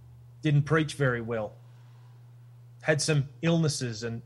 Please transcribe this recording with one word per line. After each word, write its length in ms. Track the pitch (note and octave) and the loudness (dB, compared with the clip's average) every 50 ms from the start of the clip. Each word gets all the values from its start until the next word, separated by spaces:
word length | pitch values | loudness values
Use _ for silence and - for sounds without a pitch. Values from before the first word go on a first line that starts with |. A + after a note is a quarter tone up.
| - - - - - - - - - | -20 -20 -20 -20 -20 -20 -20 -4 0
didn't 200 | D#3 D3 D3 C#3+ | 2 4 4 4
preach 300 | - D#3+ D#3+ D#3 D3 - | 4 2 2 2 0 -2
very 280 | - C#3+ C3 B2 A#2 | -2 0 0 0 -2
well, 320 | A#2 A2 A#2+ A2 G#2+ G#2 - - - - - - - - - - - - - - - - - - - - - - - - - - | -4 -4 -4 -4 -4 -6 -10 -16 -20 -20 -20 -20 -20 -20 -20 -20 -20 -20 -20 -20 -20 -20 -20 -20 -20 -20 -20 -20 -20 -20 -20 -8
had 200 | - - D#3+ D3 | -2 0 0 0
some 260 | - - D#3+ C#3+ B2+ - - - | 2 0 0 0 0 -2 -8 -4
illnesses 600 | - E3 E3+ E3 D#3+ D3 C#3+ - C3 A#2+ A2+ G#2 A#2 | 0 0 2 2 2 0 -2 -2 -6 -6 -8 -8 -8
and 180 | A#2 A#2 A#2 - | -8 -8 -8 -12